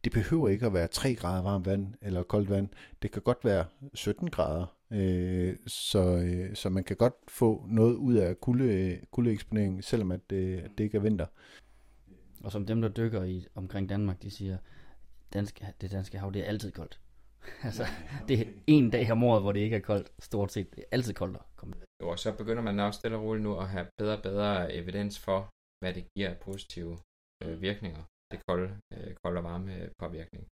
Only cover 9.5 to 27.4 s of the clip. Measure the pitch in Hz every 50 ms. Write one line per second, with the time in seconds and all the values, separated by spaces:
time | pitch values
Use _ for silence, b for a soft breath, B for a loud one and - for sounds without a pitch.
9.5 | 110 107 104 95 92 92 - - - 117 104 92 90 90 _ _ 98 95 92 92
10.5 | 92 90 85 107 - - 107 104 107 107 101 110 107 92 80 - b b b b
11.5 | b b b b b b b b b b b - - - - - - - - 104
12.5 | 98 104 101 101 110 117 113 107 107 117 113 113 110 101 92 92 92 90 87 -
13.5 | - 104 95 92 - 98 98 95 101 101 104 101 92 - - 101 - - 101 95
14.5 | 92 92 b b b b b b b b b b - - - - - 98 101 101
15.5 | - - 101 98 - - 104 95 98 98 95 - - 98 98 98 98 101 92 104
16.5 | 107 104 101 95 - - 80 - - - - - - - - - - _ - -
17.5 | - - - 113 107 - 113 104 - - - - 139 139 - - 135 110 110 -
18.5 | - - - - 151 151 127 110 110 120 123 110 113 113 120 120 117 107 98 101
19.5 | 98 101 104 110 113 104 - - 107 101 - - - - - - - 104 101 92
20.5 | - 107 92 - - - 104 - 107 123 123 113 95 - 92 92 92 - - -
21.5 | - - - 87 87 - - _ _ _ - 85 87 90 - 113 101 - 107 110
22.5 | 113 120 117 107 101 101 101 104 101 - - 117 110 110 107 110 110 110 107 104
23.5 | 101 82 95 95 98 92 87 - _ - 104 104 107 104 - - 98 101 104 104
24.5 | 101 92 87 80 - 85 85 90 90 101 101 101 101 - - - 95 95 98 -
25.5 | _ _ _ _ _ _ - 92 90 90 90 - _ 95 101 92 87 - - 98
26.5 | 95 98 - - - 92 85 82 85 87 - _ _ _ _ _ _ _